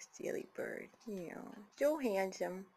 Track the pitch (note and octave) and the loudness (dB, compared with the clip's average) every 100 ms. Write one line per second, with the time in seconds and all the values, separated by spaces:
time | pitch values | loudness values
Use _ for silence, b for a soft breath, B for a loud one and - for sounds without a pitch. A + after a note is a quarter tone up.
0 | - - - - - - - - - - | -14 -8 -2 -2 -4 -4 -4 -4 -10 -14
1 | - G3 E3+ - - G3+ G#3 - C#4 D#4 | -8 -6 -6 -8 -10 -14 -14 2 4 6
2 | B3+ F#3+ F#3+ F#3+ F3 F#3 F#3+ | 4 4 4 2 -2 -2 -8